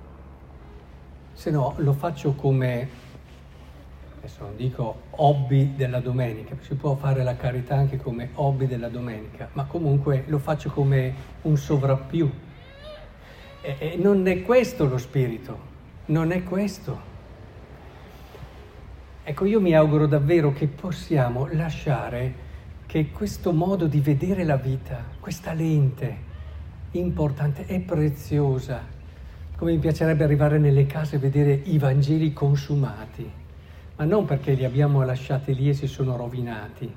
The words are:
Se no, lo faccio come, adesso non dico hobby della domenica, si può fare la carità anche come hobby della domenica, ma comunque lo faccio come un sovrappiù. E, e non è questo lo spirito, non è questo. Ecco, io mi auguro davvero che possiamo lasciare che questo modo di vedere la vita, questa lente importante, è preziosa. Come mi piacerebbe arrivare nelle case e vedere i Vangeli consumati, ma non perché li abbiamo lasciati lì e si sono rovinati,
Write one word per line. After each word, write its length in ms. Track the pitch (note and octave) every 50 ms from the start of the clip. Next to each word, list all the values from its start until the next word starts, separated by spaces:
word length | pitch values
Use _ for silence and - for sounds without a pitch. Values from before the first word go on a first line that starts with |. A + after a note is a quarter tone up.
| - - - - - - - - - - - - - - - - - - - - - - - - - - -
Se 180 | - - F3
no, 220 | D#3 D3 B2 C#3 -
lo 160 | - D3+ C#3 C#3
faccio 400 | - - F3 D#3 - - D3 C#3
come, 540 | - - C#3 C3+ C3 B2+ B2+ B2 A#2+ B2 C3+ - - - - - - - - - - - - - - - - - - - - - - - - - -
adesso 240 | - G2+ - - G#2+
non 100 | G2+ G#2
dico 420 | A2 B2 C3 - - B2 A2+ - - - - -
hobby 600 | - D3+ C#3+ D3 C#3 C3 B2 C3+ C3+ C3+ C#3 -
della 260 | - C3 B2 B2 B2+
domenica, 540 | B2 B2+ B2 B2+ B2 A#2 A2 G#2+ G#2 - C3+ -
si 140 | - - -
può 200 | C3+ - D3 C3+
fare 280 | - - C#3 C3+ C3 B2+
la 140 | B2 B2
carità 380 | - - B2 B2 B2+ A#2 - C3
anche 220 | C3+ C#3 C3+ C3+
come 360 | B2+ - B2 A#2 A#2 B2 B2 -
hobby 320 | - D3 C#3 C3+ C3 C3+
della 220 | B2+ B2 A#2 A#2 A#2+
domenica, 600 | A#2+ A#2+ A#2+ A#2+ G#2+ G#2+ A2 A2+ - - A#2 - -
ma 100 | C#3+ C#3
comunque 600 | C#3 - E3+ E3 C#3+ C#3 C#3 C#3 D3+ C#3 C3 C3
lo 120 | D#3 D3+ C#3+
faccio 300 | C#3 D#3+ D#3 D3+ - D3
come 460 | - D3 C#3 C3+ C#3 C3+ B2+ C3 C3 - - - - - -
un 140 | D#3+ D3+
sovrappiù. 720 | C#3 - - D#3 C#3 C3 C3+ C3+ C3+ - - - E3 D#3+ C3+ - - - - - - - - - - - - - - - - - - - - - - - - - - -
E, 140 | D3+ C#3 -
e 180 | D#3 D#3 F3
non 300 | F3 F#3 G3+ G3+ F#3+ F3+
è 160 | F#3+ F3+ - -
questo 440 | G#3+ A#3+ B3+ A3+ - - - D3+
lo 120 | C3 B2+ B2
spirito, 680 | - - - C#3 B2+ A#2 A2+ G#2+ F#2 - A2+ - - - - - - - - - -
non 240 | - D#3 E3 D#3+ E3
è 120 | F3+ F3+ F3+
questo. 580 | F3+ F3+ F#3+ G#3 G3 F#3 - - - B2+ - - - - - - - - - - - - - - - - - - - - - - - - - - - - - - - - - - - - - - - - - - - - - -
Ecco, 200 | D#3+ D3 - F#3+
io 160 | G3+ A3 A3
mi 140 | F#3+ F3 D#3+
auguro 320 | D#3 D#3 D3+ D3 D3+ D3+
davvero 480 | D3 D#3 D3 C#3+ D3 F3 E3+ D3 D3 C3+
che 140 | - D#3 C#3+
possiamo 800 | - - - F3+ F3+ - - - E3 C#3 B2 A#2+ A#2+ B2+ C#3 D3
lasciare 840 | D#3+ D#3 E3+ E3 C#3 - - D#3 C3 G#2+ G#2+ A2+ A#2+ A#2+ B2+ C3 B2+ - - - - - - - - - -
che 240 | - - D#3+ D3+ D3
questo 420 | - - G#3 G3+ - - - F#3 E3+
modo 340 | D#3 F3 F#3 G3 F#3 E3+
di 140 | D#3 C3+ D3
vedere 440 | C3+ D3+ C#3+ C3+ F3 F3+ G3 F#3 F3
la 120 | D#3 C#3+
vita, 480 | C3 B2 C3 C3 C3 - - C#3 B2 A#2+ - - -
questa 320 | - G3 E3+ - - - E3
lente 640 | D#3+ D#3+ D#3+ D#3 D3 C#3 C3 B2 - C3+ A#2 G2+ G2 - - - - - - - - - - - - - - -
importante, 760 | F3 F3+ F3 D3 - D3+ D3 C#3 - D3 D3 C#3 - G3
è 140 | - F#3+ F#3
preziosa. 1000 | F3+ - F3 D#3 D3+ D3+ C#3 - - - D#3 D3 D3 C3+ C3 B2+ B2+ - B2 A2+ - - - - - - - - - - - - - - -
Come 180 | - E3+ E3 E3
mi 60 | D3+
piacerebbe 460 | C#3+ E3 D3+ - D#3+ D#3+ D#3 D3 D#3+
arrivare 340 | C#3+ D3 C#3 D3+ D3+ D3+ D3+
nelle 280 | D3+ C#3+ C#3 C#3 C#3+
case 300 | C#3 - D#3 D#3 D3 D#3
e 20 | C#3+
vedere 420 | C3 C#3 C3+ D3 D3 C#3+ C#3 C#3 -
i 120 | F#3+ D#3+
Vangeli 560 | D3+ C3+ C3+ C3 C#3+ C3+ C#3+ D#3 D#3+ D#3+ D3+ C#3
consumati, 960 | - D3 C#3 C#3+ C#3 - - D3 C#3+ C3 A2 G#2 G#2+ A2 - - - A#2 A2+ - - - - - - - - - - - - -
ma 80 | - D3+
non 200 | D#3+ G3+ G#3+ F#3
perché 280 | C#3+ C#3+ C3+ - D3 C3+
li 120 | B2+ C3
abbiamo 400 | B2+ B2 C#3 D3 C#3+ C#3+ C#3 C3
lasciati 500 | B2+ B2 B2+ - - C#3 C3+ - - C3+
lì 140 | B2+ C#3 D3
e 60 | C#3
si 140 | C#3 C#3+ C3+
sono 280 | - - C#3 C3 B2
rovinati, 760 | A#2+ A#2+ A#2+ B2 B2 A#2+ A#2+ A2+ G#2+ G#2 - - - C#3+ - -